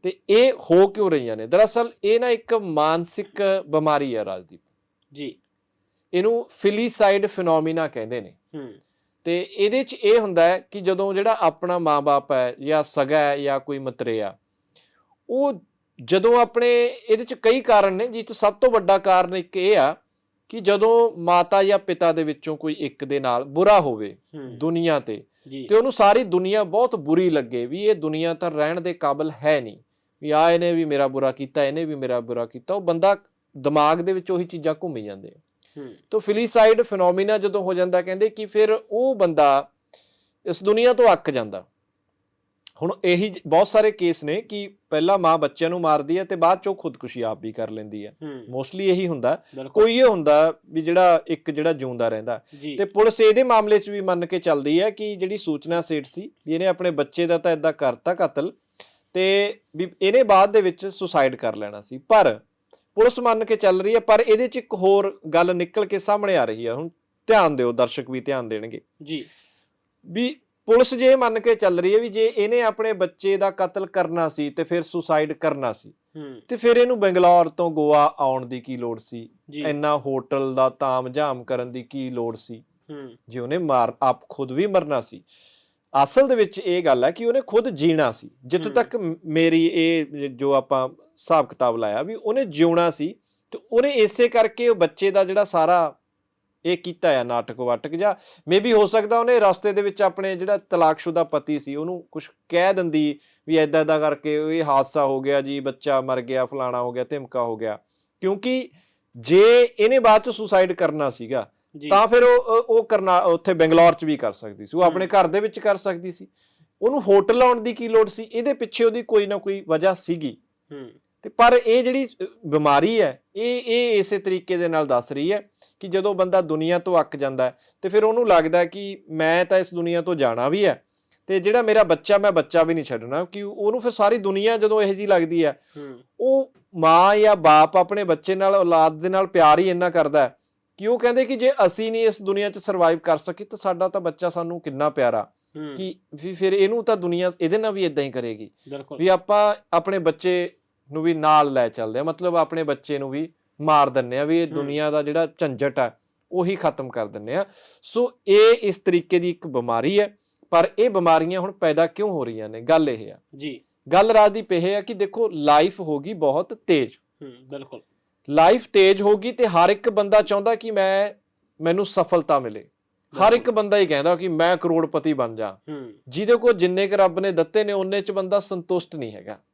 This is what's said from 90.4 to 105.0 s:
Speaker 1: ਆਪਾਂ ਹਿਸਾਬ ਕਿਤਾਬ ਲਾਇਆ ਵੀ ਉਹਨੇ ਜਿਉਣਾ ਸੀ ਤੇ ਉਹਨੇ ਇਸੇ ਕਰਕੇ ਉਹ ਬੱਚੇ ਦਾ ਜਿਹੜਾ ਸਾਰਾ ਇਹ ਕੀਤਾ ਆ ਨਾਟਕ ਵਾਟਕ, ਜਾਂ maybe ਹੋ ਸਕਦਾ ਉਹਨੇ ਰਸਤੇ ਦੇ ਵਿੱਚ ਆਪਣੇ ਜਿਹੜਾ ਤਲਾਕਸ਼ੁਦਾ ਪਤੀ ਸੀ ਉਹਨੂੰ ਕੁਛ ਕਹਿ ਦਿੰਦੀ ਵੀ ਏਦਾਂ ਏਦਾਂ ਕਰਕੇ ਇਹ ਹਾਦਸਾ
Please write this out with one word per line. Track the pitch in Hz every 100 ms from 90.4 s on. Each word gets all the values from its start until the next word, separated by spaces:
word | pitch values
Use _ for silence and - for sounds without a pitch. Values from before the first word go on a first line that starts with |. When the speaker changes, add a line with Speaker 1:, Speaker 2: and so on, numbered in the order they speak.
| 139
Speaker 1:
ਆਪਾਂ | 139 131 135 131
ਹਿਸਾਬ | - _ _ - 160 131
ਕਿਤਾਬ | - 123 113
ਲਾਇਆ | 107 107
ਵੀ | 165
ਉਹਨੇ | 226 214 247
ਜਿਉਣਾ | 240 147 170 170 170
ਸੀ | - 151 - _ _ _
ਤੇ | - _
ਉਹਨੇ | 233 277
ਇਸੇ | 269 208 214 240
ਕਰਕੇ | 233 220 - 240
ਉਹ |
ਬੱਚੇ | 208 165 - 196
ਦਾ | 196
ਜਿਹੜਾ | 185 196
ਸਾਰਾ | 196 175 160 180 160 - _ _ _ _ _ _
ਇਹ | 165 175
ਕੀਤਾ | 180 175 175 135
ਆ |
ਨਾਟਕ | 120 120 113 113
ਵਾਟਕ, | 123 117 147
ਜਾਂ | 165 202 185 - - -
maybe | 190 226 220
ਹੋ | 202
ਸਕਦਾ | 220 208 233
ਉਹਨੇ | 233 247
ਰਸਤੇ | 202 180 208
ਦੇ | 202
ਵਿੱਚ | 202 196
ਆਪਣੇ | 196 185 190 185
ਜਿਹੜਾ | 190 202
ਤਲਾਕਸ਼ੁਦਾ | _ 175 160 156 175 170
ਪਤੀ | 165 151 143 147
ਸੀ | 143 143
ਉਹਨੂੰ | 165 180 -
ਕੁਛ | 160 - _ _
ਕਹਿ | 170 185
ਦਿੰਦੀ | 190 170 156 151 143 _ _ -
ਵੀ | 160
ਏਦਾਂ | 151 156
ਏਦਾਂ | 156 156
ਕਰਕੇ | 151 147 151 151 156 160
ਇਹ |
ਹਾਦਸਾ | 151 139 135 151